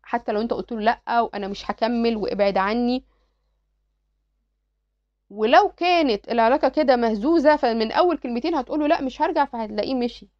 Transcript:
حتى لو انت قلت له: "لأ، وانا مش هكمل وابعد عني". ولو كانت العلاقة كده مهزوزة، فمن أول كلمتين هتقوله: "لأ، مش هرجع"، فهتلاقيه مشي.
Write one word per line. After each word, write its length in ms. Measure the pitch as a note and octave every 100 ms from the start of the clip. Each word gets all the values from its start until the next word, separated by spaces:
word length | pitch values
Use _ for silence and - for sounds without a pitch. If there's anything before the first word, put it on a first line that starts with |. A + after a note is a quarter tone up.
حتى 280 | - A#3 A#3
لو 100 | G#3
انت 120 | A#3
قلت 180 | A#3 A#3
له: 80 | A3+
"لأ، 380 | G#3+ A#3+ - A#3
وانا 260 | A#3 G#3 G3
مش 240 | G3+ -
هكمل 460 | - A3+ A#3+ A#3 A3+
وابعد 400 | F#3+ F#3+ G3+ F#3+
عني". 460 | G3 A3+ A#3+ B3+ _ _ _ _ _ _ _ _ _ _ _ _ _ _ _ _ _ _ _ _ _ _ _
ولو 400 | G3+ A3 D#4 G4
كانت 600 | - F4 F4 D4 G3+ -
العلاقة 380 | A#3 A3+ C#4+ C#4+
كده 260 | C#4+ C#4+ B3
مهزوزة، 600 | A#3 G#3+ A#3+ E4+ C#4 D4
فمن 360 | B3+ A3+ A3
أول 260 | - F4 D#4
كلمتين 380 | C4 A#3+ D4+ E4
هتقوله: 320 | B3 D4 D4
"لأ، 140 | E4
مش 200 | C4+ -
هرجع"، 240 | D#4+ D#4+ C#4
فهتلاقيه 500 | A#3 A3 G#3+ - C4
مشي. 340 | A#3+ - G3+